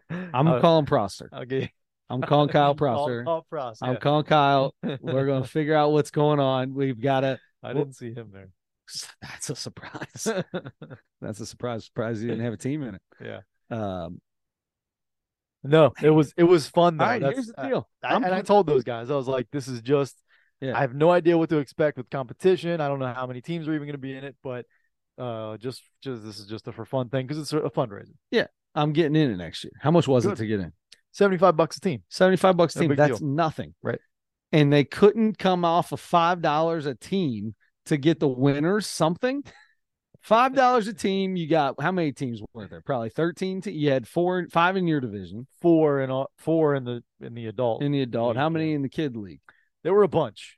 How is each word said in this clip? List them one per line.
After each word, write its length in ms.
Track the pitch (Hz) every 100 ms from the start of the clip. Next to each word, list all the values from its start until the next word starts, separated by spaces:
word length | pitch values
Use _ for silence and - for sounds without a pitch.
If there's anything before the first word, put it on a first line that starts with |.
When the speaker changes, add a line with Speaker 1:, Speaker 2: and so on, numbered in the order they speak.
| -
Speaker 1:
<laughs> 240 | 175 180
Speaker 2:
I'm 140 | 127 156
Speaker 1:
Uh, 140 | 123
Speaker 2:
calling 240 | 170 160 143
Prosser. 440 | 143 101 - -
Speaker 1:
I'll 120 | 139 127
get 260 | 131 120 _ _ _ -
Speaker 2:
I'm 120 | 123
calling 280 | 143 147 147
Kyle 180 | 147 143
Speaker 1:
<laughs> 80 | 147
Call, 0 |
Speaker 2:
Prosser. 480 | 143 120 143 120 123
Speaker 1:
call 200 | 165 -
Prosser, 340 | 160 127 110
Speaker 2:
I'm 100 | 123 120
Speaker 1:
yeah. 40 |
Speaker 2:
calling 260 | 143 151 147
Kyle. 480 | 156 139 139 135 -
Speaker 1:
<laughs> 220 | - 139
Speaker 2:
We're 240 | 127 131 135
gonna 180 | 135
figure 300 | 131 160 147 156
out 160 | 151
what's 200 | 151 147
going 280 | - 147 147
on. 340 | 135 131 131 135
We've 240 | 135 113
gotta 380 | 139 131 135 127 _ _
Speaker 1:
I 100 | 117
Speaker 2:
well, 100 | 135 139
Speaker 1:
didn't 100 | 131
see 180 | 123
him 160 | 117 110
there. 180 | 98 95 _ _ _ -
Speaker 2:
s-, 200 | - - -
that's 260 | - - -
a 60 | -
surprise. 720 | - - - 151 - - - 202 - 180 131 -
Speaker 1:
<laughs> 460 | - 127 _ _
Speaker 2:
That's 180 | 120 107
a 60 | 110
surprise. 380 | - 123 117 -
Surprise 360 | - 110 113
he 60 | 117
didn't 160 | 113
have 100 | 120
a 40 | 104
team 260 | 131 151
in 100 | 131 92
it. 60 | _ -
Speaker 1:
Yeah. 200 | 113 104 101 _ -
Speaker 2:
Um, 500 | 117 101 92 85 92 _ _ _ _ _ _ _ _ _ _ _ _ _ _
Speaker 1:
No, 280 | 135 156 143 -
it 100 | 147
was, 220 | 156 147 -
it 60 |
was 240 | 170 175 127
fun, 300 | - 170 160
though. 80 | 185
Speaker 2:
all 40 |
right, 120 | 233
Speaker 1:
That's, 140 | 139 254
Speaker 2:
here's 120 | 226
the 120 | 233
Speaker 1:
I, 100 | 262
Speaker 2:
deal. 200 | 226 - _
Speaker 1:
I, 100 | 127
Speaker 2:
I'm 100 | 175
Speaker 1:
and 100 | 180
I 40 | 185
Speaker 2:
put- 80 | 190
Speaker 1:
told 200 | 208 170
those 160 | 143
guys, 260 | 117 117 120
I 60 | 143
was 120 | 127
like, 200 | 135 120
"This 160 | 147 127
is 140 | 123
just, 400 | 113 143 139 - _ _ _ -
Speaker 2:
Yeah. 160 | 135 117
Speaker 1:
I 40 |
have 120 | 135
no 160 | 135 160
idea 280 | 175 165 170
what 120 | 160
to 80 | 160
expect 400 | 135 - 151 143
with 120 | 120
competition. 680 | 147 123 127 180 185 170 170
I 60 | 147
don't 120 | 139
know 120 | 131
how 140 | 123 127
many 160 | 123
teams 260 | 117 170 156
are 60 |
even 140 | 156 147
gonna 100 | 143
be 180 | 131 135
in 80 |
it, 120 | 139 127
but, 220 | 139 123 120 _ _ _ _ -
uh, 400 | 127 113 110 110
just, 240 | 123 123 _ _
just, 200 | 135 120
this 160 | 107 104
is 60 | 101
just 220 | 107 -
a 40 |
for 140 | 110 113
fun 240 | 131 123
thing 180 | 135 127
'cause 120 | 151
it's 120 | 147
a, 40 | 147
a 120 | 151
fundraiser." 420 | - 123 101 - _ _
Speaker 2:
Yeah, 160 | 233 - _ _ -
I'm 180 | 151
getting 220 | 151 156 156
in 160 | 147
it 60 | 95
next 260 | 82 -
year. 80 | - -
How 80 | 135
much 180 | 170 135
was 180 | 127 117
Speaker 1:
Good. 80 |
Speaker 2:
it 40 | 190
to 100 | 110
get 120 | 107
in? 120 | 85 - _ - _
Speaker 1:
Seventy-five 420 | - 202 185 185 160
bucks 200 | 165 -
a 20 |
team. 240 | 190 123 -
Speaker 2:
Seventy-five 460 | - 185 185 190 180
bucks 180 | 170 -
a 40 |
Speaker 1:
No 20 |
Speaker 2:
team. 60 | 170
Speaker 1:
big 80 | 143
Speaker 2:
That's 220 | 147 113
Speaker 1:
deal. 80 | 151
Speaker 2:
nothing. 460 | 143 160 - 80 -
Speaker 1:
Right. 180 | 117 120 _ _ _ _ _
Speaker 2:
And 200 | 160 143
they 120 | 147
couldn't 560 | 139 - 202 214 220 190
come 260 | 185 180 170
off 260 | 170 156
of 80 | 139
five 420 | - 175 165 180
dollars 420 | 165 147 165 165 143
a 80 |
team 600 | 117 - 190 165 110 107 107 _ _ -
to 100 | 156
get 220 | 139 160
the 80 | 151
winners 580 | 123 143 143 156 208 190
something. 580 | - 160 170 247 277 - - _ _ _ _ _ _
Five 340 | - 220 262 262
dollars 320 | 254 254 208
a 60 |
team. 420 | 220 202 190 190 185
You 100 | 156
got, 280 | 156 139 120
how 120 | 151
many 180 | 185 160
teams 300 | 127 135 117 -
were 140 | 117 98
there? 140 | 85
Probably 280 | - 131 113
thirteen. 520 | - 165 175 190 190
Te-, 100 | 202
you 200 | 156 147
had 160 | 135 113
four, 400 | - 175 180 175
five 240 | 165 170 190
in 120 | 175
your 120 | 151
division. 480 | 127 101 90 101 131 _
Speaker 1:
Four 400 | 175 165 156 139
in 80 | 135
all, 200 | 131 135 _
four 380 | - 160 151 143
in 80 |
the, 180 | 123 120 - _
in 120 | 135
the 120 | 120 113
adult 340 | 104 123 110
Speaker 2:
In 80 | 143
the 80 | 143
adult. 280 | 131 113 120 117
Speaker 1:
league, 20 |
Speaker 2:
How 80 | 151
many 200 | 165 160
Speaker 1:
yeah. 40 | 151
Speaker 2:
in 60 |
the 80 | 135
kid 260 | - 151 113
league? 240 | 98 73 _ _ _ _
Speaker 1:
There 100 | 156
were 100 | 202
a 40 | 196
bunch. 480 | 160 131 - -